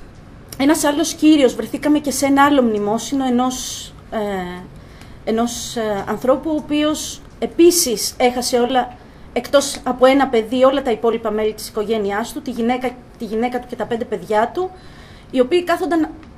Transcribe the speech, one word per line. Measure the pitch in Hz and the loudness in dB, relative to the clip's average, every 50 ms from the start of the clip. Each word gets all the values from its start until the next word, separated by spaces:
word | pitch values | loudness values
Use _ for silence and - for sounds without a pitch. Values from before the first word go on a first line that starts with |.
| - - - - - - - - - - - - | -20 -20 -20 -20 -20 -20 -20 -20 -20 -18 -6 -2
ένας | 269 277 320 330 - | 2 2 2 2 2
άλλος | 294 294 285 339 - - | 0 0 0 -2 -4 -2
κύριος, | - - 302 311 294 277 240 - | 2 4 6 6 6 6 4 2
βρεθήκαμε | - 220 226 - - - 294 294 294 | 0 -6 -8 -8 -4 0 2 2 2
και | 294 285 | 2 -2
σε | 247 - - | -2 0 0
ένα | 269 277 277 277 | 2 4 6 6
άλλο | 285 294 285 | 6 6 4
μνημόσυνο | 247 233 214 208 208 208 214 226 - - - 269 269 | 4 2 0 0 0 -2 -2 -2 -4 -4 -4 -2 0
ενός, | 262 247 240 254 254 254 - - - - - - - - - - - | 0 2 2 0 0 -2 -4 -8 -10 -10 -12 -14 -16 -18 -20 -16 -8
ε, | - 226 208 202 202 190 180 180 180 180 185 185 - - - - - - - - - - - | -6 -6 -4 -4 -4 -6 -6 -8 -10 -12 -14 -16 -18 -20 -20 -20 -20 -20 -20 -20 -20 -10 -6
ενός, | - 220 226 233 240 - - - - - | -4 -2 0 0 -2 -4 -6 -10 -8 -6
ε, | 247 220 214 208 196 196 - | -4 -4 -2 -4 -4 -4 -4
ανθρώπου, | - 202 - 247 262 262 - 330 | -6 -2 0 2 0 2 0 -2
ο | 311 | -4
οποίος | 302 - - 294 294 302 302 311 294 - - - - - - - - | -4 -2 -2 0 0 2 0 0 -2 -6 -10 -12 -14 -18 -20 -10 -8
επίσης | - 233 - - 330 349 339 - - 254 226 196 - - - - | -8 -6 2 6 6 6 6 4 2 0 -2 -2 -4 -6 -2 0
έχασε | 269 247 247 254 240 - - 240 | 0 2 2 0 -2 0 0 2
όλα, | 240 240 269 254 247 247 - - - - - - - - - | 2 2 2 0 0 0 -6 -14 -20 -20 -20 -20 -20 -8 -6
εκτός | 254 - - - 285 277 - - - - | -6 -4 2 2 2 2 2 -4 -8 -6
από | 247 247 247 247 | -6 0 4 4
ένα | 262 269 277 269 254 | 6 6 6 4 4
παιδί, | - 226 220 220 262 254 254 | 2 0 0 0 2 4 4
όλα | 262 269 285 | 4 4 2
τα | 269 262 | 0 -2
υπόλοιπα | 226 214 - 233 220 226 226 220 | -2 0 0 0 0 0 -2 -4
μέλη | 208 214 214 214 214 | -2 -2 -2 -2 -4
της | - - - | -6 -10 -8
οικογένειάς | - 226 208 196 226 226 208 196 202 202 233 226 - | -6 -6 -4 -2 -2 -2 -2 -2 -2 -2 -4 -6 -8
του, | 311 | -10
τη | - - | -8 -8
γυναίκα, | 240 - 233 226 247 254 254 254 254 - - - - - | -4 -2 -2 0 0 -2 -2 -4 -6 -8 -14 -20 -16 -14
τη | 240 | -10
γυναίκα | 202 208 220 233 247 247 247 | -6 -4 -2 -2 -2 -2 -6
του | 247 - | -8 -8
και | - | -8
τα | 226 208 | -8 -6
πέντε | 196 240 226 233 | -4 -4 -4 -4
παιδιά | - 214 208 175 165 214 208 226 240 - | -6 -6 -8 -4 -2 0 0 0 0 -2
του, | - 359 370 - - - - - - - - - - - - | -4 -6 -6 -8 -12 -18 -20 -20 -20 -20 -20 -20 -20 -18 -4
οι | - 262 | 0 0
οποίοι | 247 254 349 359 349 | 2 2 2 0 2
κάθονταν | 349 330 349 359 302 339 330 311 - - - - - - | 0 -2 -2 0 0 0 0 0 -2 -4 -10 -18 -20 -20